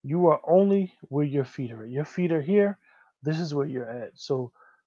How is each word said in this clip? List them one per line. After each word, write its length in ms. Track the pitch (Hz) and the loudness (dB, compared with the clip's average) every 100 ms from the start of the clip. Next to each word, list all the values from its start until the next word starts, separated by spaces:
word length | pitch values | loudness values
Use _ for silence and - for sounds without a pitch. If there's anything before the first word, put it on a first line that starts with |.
you 240 | 135 165 180 | -4 2 4
are 140 | 151 - | 4 4
only 460 | 180 202 196 185 - - | 4 6 2 0 -8 -8
where 160 | 139 147 | -2 0
your 200 | 139 131 | -2 -4
feet 260 | - 123 | -6 -8
are 120 | 113 | -8
at. 60 | 110 | -8
Your 160 | 127 151 | -6 -6
feet 260 | - 180 | -2 0
are 100 | 165 | 0
here. 360 | 143 202 202 196 _ _ _ _ | 2 2 2 -2 _ _ _ _
This 160 | 135 160 | -4 -4
is 140 | 170 147 | -2 -2
where 100 | 139 | -4
you're 220 | 131 117 | -4 -8
at. 220 | 120 110 - | -10 -12 -14
So 360 | - 135 123 - _ _ | -6 -4 -4 -12 _ _